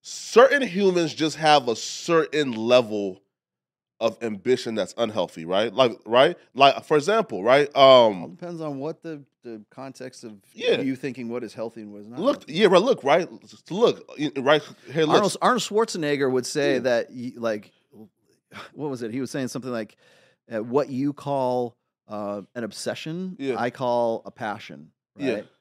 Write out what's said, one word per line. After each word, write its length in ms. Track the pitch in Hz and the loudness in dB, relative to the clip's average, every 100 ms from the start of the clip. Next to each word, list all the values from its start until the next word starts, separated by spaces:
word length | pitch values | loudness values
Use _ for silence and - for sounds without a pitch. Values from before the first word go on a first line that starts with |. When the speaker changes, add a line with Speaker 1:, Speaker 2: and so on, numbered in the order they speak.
| - | -16
Speaker 1:
Certain 540 | - - 214 262 285 | -16 4 6 8 6
humans 520 | 240 180 196 175 160 | 0 0 2 2 -2
just 220 | 113 156 - | -2 -4 2
have 280 | 156 147 120 | 4 6 4
a 80 | |
certain 760 | 113 - - - 165 151 151 139 | -4 -6 -10 0 0 0 -2 -4
level 720 | 110 113 123 113 107 98 92 _ _ _ _ _ _ _ _ | -4 4 4 4 -6 -6 -8 _ _ _ _ _ _ _ _
of 220 | 113 - | -4 -4
ambition 520 | 113 104 120 123 120 | -8 -4 -2 0 -2
that's 180 | 107 92 - | -6 -6 -4
unhealthy, 480 | 113 107 87 - 82 | -4 -2 -6 -6 -4
right? 260 | 95 110 | -2 -2
Like, 260 | 101 127 104 | 2 0 0
right? 320 | 107 120 151 175 _ | 0 4 4 0 _
Like, 320 | 120 139 - | 4 6 4
for 120 | - 151 | 0 0
example, 440 | 147 220 185 98 | 2 0 -2 -2
right? 280 | 107 139 143 | 2 4 4
Speaker 2:
All 360 | 135 135 131 113 | 6 10 10 8
Speaker 1:
Um, 180 | 95 139 180 | 2 -10 -12
Speaker 2:
depends 240 | 175 170 | -12 -10
on 180 | 156 139 | -8 -8
what 240 | 147 160 | -10 -10
the, 200 | 165 151 135 _ | -14 -14 -16 _
the 200 | 120 110 104 | -16 -16 -18
context 540 | - 135 - 131 - | -18 -18 -16 -18 -16
of 80 | 113 101 _ | -20 -20 _
Speaker 1:
Yeah. 280 | - 494 151 | -8 -2 -2
Speaker 2:
you 120 | 135 | -2
thinking 360 | 127 143 123 117 | -4 -8 -10 -8
what 120 | 120 | -8
is 120 | 110 | -10
healthy 260 | - 117 117 | -10 -12 -12
and 120 | 104 | -16
what 100 | 104 | -18
is 60 | 104 | -16
not 100 | 123 | -4
Speaker 1:
Look, 160 | 233 - | -4 -4
Speaker 2:
healthy. 120 | - | -6
Speaker 1:
yeah, 140 | 165 208 | 2 4
right, 160 | 180 | 6
look, 200 | 247 233 | 4 0
right? 260 | 135 165 160 110 107 - - | 2 2 2 -12 -20 -20 -10
Look, 340 | 185 226 107 - - | 0 2 0 -12 -6
y-, 120 | 147 143 | -6 -2
right 240 | 127 151 147 - - | 2 2 0 -20 -8
here, 120 | 143 | -2
look. 100 | 156 | 2
Speaker 2:
Arnold, 220 | 170 196 - | 4 2 0
Arnold 220 | 180 240 | 0 0
Schwarzenegger 680 | - 208 226 185 147 143 139 | 0 -2 -2 -2 -2 0 0
would 140 | 127 | 0
say 300 | 123 151 143 | -2 -2 0
Speaker 1:
Yeah. 40 | 131 | 0
Speaker 2:
that, 260 | 127 117 - | 0 0 -2
y-, 220 | 123 123 117 | -10 -12 -6
like, 360 | 117 107 104 _ _ 107 110 _ _ _ _ 110 - | -4 -4 -8 _ _ -20 -20 _ _ _ _ -20 -18
what 160 | - 147 | -10 -8
was 120 | 127 | -6
it? 80 | 117 | -6
He 100 | 123 | -6
was 80 | 123 | -6
saying 180 | 147 127 | -6 -6
something 220 | 135 127 | -8 -8
like, 240 | 120 107 _ _ _ _ _ _ | -8 -8 _ _ _ _ _ _
uh, 80 | 113 | -8
"What 280 | 117 131 135 | -2 -2 -2
you 220 | 131 143 | -2 -4
call, 640 | 143 143 139 127 123 120 _ _ _ _ | -4 -6 -2 0 -2 -4 _ _ _ _
uh, 340 | 104 101 101 92 | -10 -8 -10 -10
an 100 | 123 | -10
obsession, 720 | 117 - 120 113 160 170 190 180 | -10 -8 -8 -8 -8 -10 -10 -8
Speaker 1:
Yeah. 160 | 135 117 | -6 -2
Speaker 2:
I 120 | 123 | -4
call 520 | 127 127 120 117 113 - | -2 -2 0 0 -4 -10
a 40 | |
passion," 600 | - 113 104 - 73 80 _ _ - | -10 -10 -8 -12 -20 -20 _ _ -6
Speaker 1:
Yeah. 160 | 135 | -4
Speaker 2:
right? 120 | 104 104 _ | -4 -8 _